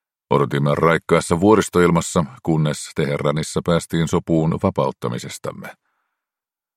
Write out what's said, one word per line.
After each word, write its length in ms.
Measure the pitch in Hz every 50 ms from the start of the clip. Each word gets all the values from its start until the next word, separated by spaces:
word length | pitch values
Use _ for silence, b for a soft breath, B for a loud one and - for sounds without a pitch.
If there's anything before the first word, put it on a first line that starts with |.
| _ _ _ _ _ -
Odotimme 440 | - 69 69 60 69 71 71 71 71
raikkaassa 640 | - 78 80 82 82 - - 85 80 - - 90 82
vuoristoilmassa, 840 | 90 104 110 98 87 - - 87 87 85 85 82 80 - - 90 82 - - -
kunnes 480 | - - 82 78 76 76 71 - - - -
Teheranissa 640 | - 78 69 71 71 71 73 73 78 78 - - 80 -
päästiin 440 | - 85 82 - - - 82 82 78
sopuun 500 | - - - - 82 80 80 80 80 73
vapauttamisestamme. 1080 | - 95 - - 67 67 - - - 64 60 62 - - - - - - - - - - - _ _ _ _ _ _ _ _ _ _ _ _ _ _ _ _ _ _ _ _